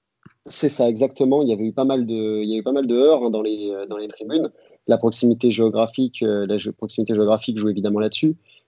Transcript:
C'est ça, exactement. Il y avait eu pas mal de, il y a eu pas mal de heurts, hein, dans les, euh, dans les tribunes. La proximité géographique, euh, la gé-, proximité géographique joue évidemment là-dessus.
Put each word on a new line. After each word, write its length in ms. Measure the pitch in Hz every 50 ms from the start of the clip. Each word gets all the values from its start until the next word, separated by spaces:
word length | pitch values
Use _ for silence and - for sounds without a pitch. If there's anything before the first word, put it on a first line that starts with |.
| _ _ _ _ _ - _ _ _
C'est 220 | - - - 160 139
ça, 200 | - - 123 120
exactement. 540 | 113 107 135 131 - - 143 131 135 151 143
Il 60 | 120
y 40 | 110
avait 120 | 101 113
eu 80 | 113 107
pas 120 | 135 135
mal 220 | 135 135 131 120
de, 340 | 110 113 110 110 107 107 107 107
il 80 | 107
y 40 | 110
a 40 | 110
eu 60 | 101
pas 80 | 127 135
mal 140 | 139 139 117
de 80 | 120
heurts, 260 | 123 135 151 160 135 120
hein, 60 | 117
dans 120 | 107 110 110
les, 280 | 107 107 104 104 101
euh, 140 | 101 98 101
dans 120 | 98 107 104
les 100 | 107 107
tribunes. 420 | - - 110 113 147 165 - - - _ _ _ _ _ _ -
La 100 | 117 113
proximité 540 | 117 113 - - 127 120 113 120 123 120 104
géographique, 680 | 110 113 110 101 110 113 113 - - 131 123 - - 120
euh, 240 | 107 104 101 101
la 100 | 95 104
gé-, 160 | 101 101 107 -
proximité 420 | - 110 104 - - 110 - 113
géographique 440 | 104 107 104 110 107 - - 113 107
joue 100 | 104 107
évidemment 320 | 98 101 98 104 104 104
là-dessus. 360 | 107 107 - - - 156 160 - _ _ _ _ _